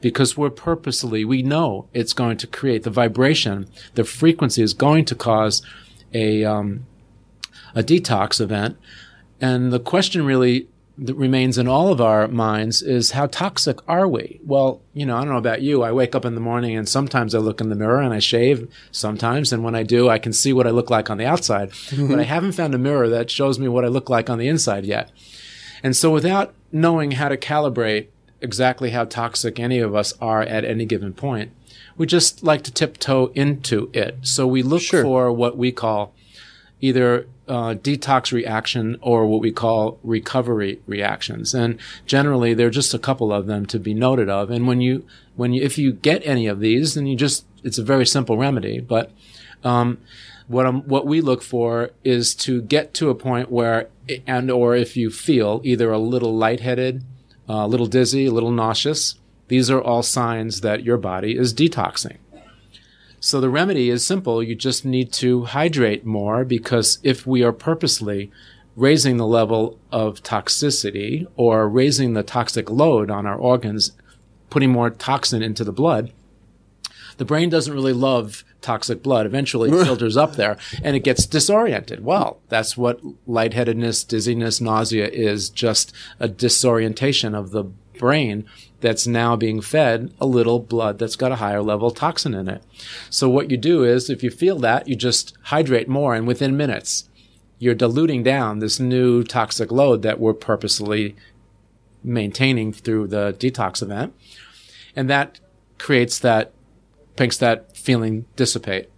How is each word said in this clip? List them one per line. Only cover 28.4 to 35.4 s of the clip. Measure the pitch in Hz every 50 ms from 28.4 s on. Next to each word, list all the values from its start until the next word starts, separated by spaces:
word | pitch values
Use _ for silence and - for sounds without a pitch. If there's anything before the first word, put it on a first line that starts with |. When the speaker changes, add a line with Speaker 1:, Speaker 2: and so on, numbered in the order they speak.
Speaker 1:
exactly | - 123 98 101 127 127 127 - 127 120
how | 117 123 117
toxic | 113 - 120 117 117 - - - 117 - -
any | 117 123 127 123
of | 117 107 101
us | 104 104 - - -
are | 117 113 113 110
at | 107 - 110 110 117
any | 120 113 110 113
given | 107 113 95 101 98
point, | 95 - - 139 127 107 107 120 - _ _ - - - - - _ -
we | 165
just | 156 175 175 160 - - -
like | - 160 151 147
to | 151 143
tiptoe | 127 - 165 151 - - - - 135 131 127 127 -
into | 139 139 143 143 135 - - 120 104 104 -
it. | - 120 101 - - -
So | - - - - 135
we | 127 127 131
look | 123 131 151 175
Speaker 2:
Sure. | 170 - - 170
Speaker 1:
for | 127 139 131 127 127 123
what | 120 117